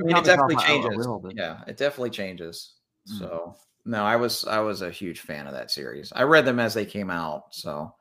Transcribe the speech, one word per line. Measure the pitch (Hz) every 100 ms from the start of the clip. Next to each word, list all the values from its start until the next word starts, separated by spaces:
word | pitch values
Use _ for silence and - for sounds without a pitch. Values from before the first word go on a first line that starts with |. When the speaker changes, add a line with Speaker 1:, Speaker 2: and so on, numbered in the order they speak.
Speaker 1:
I |
Speaker 2:
mean, | 170 175
it |
Speaker 1:
couldn't | 170 175
help | 135
Speaker 2:
definitely | 139
Speaker 1:
myself, | 156 147
I, | 123
I |
Speaker 2:
changes. |
Speaker 1:
will, | 107 123 104
but | 92 107
Speaker 2:
Yeah, | 85 82 -
it | 110
definitely | 143 135 123
changes. | 107 95 90 85 82 - _ _ _ 196
Speaker 1:
Mm. | 107
Speaker 2:
So, | 95 85 87 - _ _
no, | - 110
I | 104 117
was, | 120 -
I | - 110
was | 107 95
a | 90
huge | 85 95 80
fan | - 73 71
of |
that | 67 -
series. | - 64 69 -
I | -
read | 135 160
them | 131 120
as | 113
they | 110 104
came | 104 95
out, | 87 80 76 -
so. | - 82 73 - -